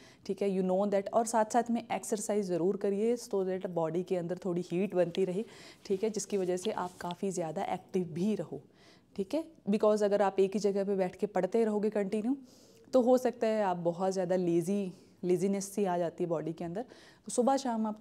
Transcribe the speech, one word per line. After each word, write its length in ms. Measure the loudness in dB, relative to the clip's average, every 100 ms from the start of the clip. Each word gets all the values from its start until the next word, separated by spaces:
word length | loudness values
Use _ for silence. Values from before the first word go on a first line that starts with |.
| -20 -14 -8
ठीक 160 | -2
है, 80 | 0
you 220 | 2 2
know 200 | 2 2
that। 200 | 0 0
और 120 | 0 2
साथ 200 | 2 2
साथ 180 | 2 2
में 160 | -2 -2
एक्सरसाइज 540 | -6 -4 -4 -2 -2 0
ज़रूर 320 | 0 0 0
करिए 380 | 0 0 0 0
so 280 | -2 -2 -2
that 200 | -2 -4
बॉडी 380 | -2 0 0
के 140 | -2 -2
अंदर 200 | -2 -4
थोड़ी 260 | -4 -4 -2
हीट 240 | -2 0 2
बनती 300 | 2 2 0
रहे, 200 | -2 -6 -10 -20 -12 -4
ठीक 180 | -2
है, 60 | -2
जिसकी 280 | -4 -4 -2
वजह 200 | 0 -2
से 140 | -2
आप 260 | -4 -6 -6
काफ़ी 340 | -10 -4 -4
ज़्यादा 320 | -2 -4 -4
एक्टिव 400 | -4 -4 -4 -2
भी 320 | -2 0 0 0
रहो, 260 | -4 -10 -14 -20 -20 -20 _ -8
ठीक 180 | -4
है। 100 | -4 -4 -6 0
Because 340 | 4 4 4
अगर 180 | 4 4
आप 180 | 2 4
एक 140 | 2
ही 60 | 2
जगह 240 | 0 0
पे 120 | 0 0
बैठ 200 | 0 -2
के 100 | -4
पढ़ते 400 | 0 2 2 2
रहोगे 240 | 2 0
कंटिन्यू, 480 | 0 0 -2 -2 -4 -6 -20 -20 -20 0
तो 80 | 4
हो 160 | 6 4
सकता 300 | 4 0 0
है 160 | 2
आप 140 | 0 0
बहुत 360 | -2 0 0
ज़्यादा 220 | 0 2 2
लेजी, 580 | 2 2 2 0 -2 -8 -18 _
लेजीनेस 480 | 0 2 2 0 -4
सी 140 | -2 0
आ 120 | 0
जाती 260 | -2 -2
है 60 | -2
बॉडी 240 | -2 -4
के 100 | -6
अंदर। 180 | -8 -8 -10 -14 -20 -20 -6
तो 60 |
सुबह 260 | 0 2 2
शाम 280 | 0 -2 -2
आप 140 | -2